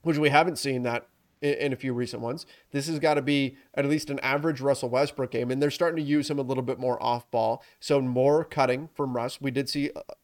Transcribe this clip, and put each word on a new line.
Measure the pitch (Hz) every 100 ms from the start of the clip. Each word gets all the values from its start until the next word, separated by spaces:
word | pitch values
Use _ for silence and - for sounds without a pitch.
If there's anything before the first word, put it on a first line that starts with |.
which | 160 151
we | 151
haven't | 143 170 156
seen | 139 127
that | 123 117 - _ _ _
in, | 143
in | 143 143
a | 123
few | 135
recent | 120 120 120
ones. | 117 156 - - _
This | 143 147
has | 156
gotta | 156 147
be | 135 143 135 - _ -
at | 139
least | 151 147
an | 139
average | 135 143 160 139
Russell | 135 131 127
Westbrook | 123 143 - 127
game, | 117 123
and | 131
they're | 147
starting | - 170 165
to | 147
use | 147 147
him | 143
a |
little | 127 131
bit | 123 127
more | 127 123
off | 120 120 -
ball, | 120 110 117 - _
so | - 143
more | 127 123 135 151
cutting | 160 151 131 127 160
from | - 139 123
Russ. | 123 -
We | 139
did | 127 139
see | 147 139 -
a | - -